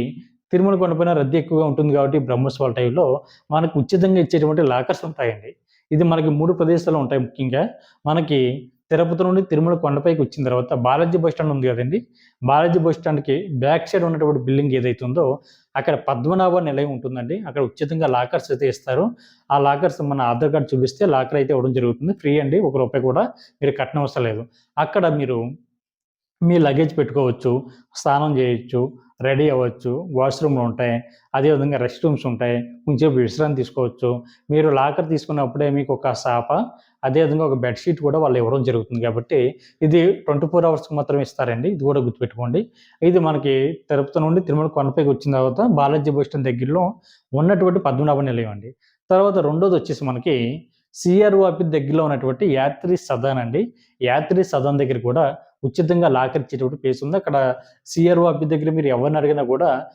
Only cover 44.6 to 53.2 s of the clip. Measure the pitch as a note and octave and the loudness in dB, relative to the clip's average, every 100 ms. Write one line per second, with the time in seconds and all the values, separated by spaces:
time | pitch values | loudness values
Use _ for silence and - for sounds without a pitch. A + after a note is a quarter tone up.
44.6 | D#3+ D3+ C3+ D3 C#3+ B2 C#3+ C3+ C3 B2+ | 0 -2 -2 0 0 0 0 0 0 2
45.6 | A#3+ D3 C#3 D#3 D3 C#3+ C#3 D3 C3 A#2+ | 2 2 2 2 0 0 -2 -2 -2 -2
46.6 | C3 E3+ F3+ A#3+ _ _ - C3+ E3+ G3 | -2 0 -2 -4 _ _ -6 0 2 4
47.6 | F#3 F3+ D#3+ B2+ D3+ C#3 C3+ A#2 A2 G2+ | 2 2 0 0 0 0 0 -2 -4 -8
48.6 | A2+ - _ _ - F#3+ G3+ F#3+ D3 D#3 | -14 -20 _ _ 0 2 4 2 0 2
49.6 | F#3+ E3+ - C#3+ C3+ B2 E3+ C3 A#2 D#3 | 2 2 0 -6 -6 -4 -2 0 -2 -6
50.6 | - _ _ - F3 F#3+ G#3 G3 F#3+ D#3+ | -14 _ _ -4 2 4 6 6 4 2
51.6 | E3+ D3+ C3+ D#3 D#3 C3+ C3 C3 G3+ C3 | -2 -2 0 0 0 0 -2 -2 0 2
52.6 | C#3 C#3+ F3+ F3+ - B2 | 0 -2 -2 -2 -2 -2